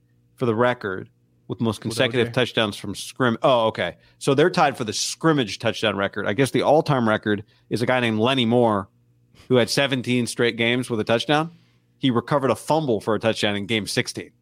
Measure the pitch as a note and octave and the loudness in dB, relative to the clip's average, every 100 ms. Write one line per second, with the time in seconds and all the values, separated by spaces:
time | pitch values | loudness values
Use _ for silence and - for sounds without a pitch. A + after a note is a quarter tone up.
0 | _ _ _ _ A#2+ A2 B2 A#2+ G2+ F#2+ | _ _ _ _ -2 2 0 0 -6 -8
1 | A2+ _ _ _ - B2 A2+ G#2 A2+ A2+ | -12 _ _ _ -14 -4 -2 -2 -6 -2
2 | B2+ B2 A#2 C3 A#2 - A2 - G2+ F2+ | 0 0 0 0 0 0 -2 -4 -10 -10
3 | - - B2+ A2 D3+ A#2+ A2 - F2 - | -12 -2 0 2 2 2 2 -2 -6 -6
4 | _ _ - C#3 F3 F3+ D3 A#2+ A2 G2 | _ _ 0 2 2 4 0 0 -6 -6
5 | - - D#3+ D3 G#2+ - A2+ F#2+ A2 G2 | -8 -2 0 2 -2 -4 -4 -2 -2 0
6 | G2 G#2+ G2 G#2 C3+ A#2 F#2+ D3+ D#3 C3+ | -2 -2 -4 0 0 2 2 2 2 0
7 | A2+ G#2+ G#2+ G#2 - _ _ G#2+ A#2+ B2+ | 2 0 0 -4 -6 _ _ -4 0 2
8 | A#2+ G#2+ A#2 C3+ A2+ B2 A#2 G2+ G2 _ | 0 2 2 2 2 4 4 2 -4 _
9 | _ _ _ - - B2+ A2+ - C#3 C3 | _ _ _ -20 0 2 4 2 0 -2
10 | A#2 B2 A#2 - A#2+ A2+ A#2 B2 B2 A2+ | -2 -2 -2 0 -2 0 0 0 -2 -4
11 | G#2+ A#2 - D3+ E3 - _ _ _ _ | 0 0 2 0 0 -10 _ _ _ _
12 | C3+ A#2 - D3 B2+ G#2+ - D#3 D3 G#2 | 0 0 0 0 2 0 0 0 0 -2
13 | A#2 G#2 A2+ G#2+ G#2+ G2+ G2 A2 G2 - | 0 0 0 0 -2 -2 -2 -4 -2 -4
14 | - - E2 _ | -4 -10 -16 _